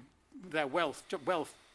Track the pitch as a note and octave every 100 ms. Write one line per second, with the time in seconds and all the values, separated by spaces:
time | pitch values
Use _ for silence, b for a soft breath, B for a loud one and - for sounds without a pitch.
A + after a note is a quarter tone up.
0 | A#2+ _ _ C#4 F#3 D#3 C#3+ E3 D#3 -
1 | - F3 C#3 F3 C3+ - -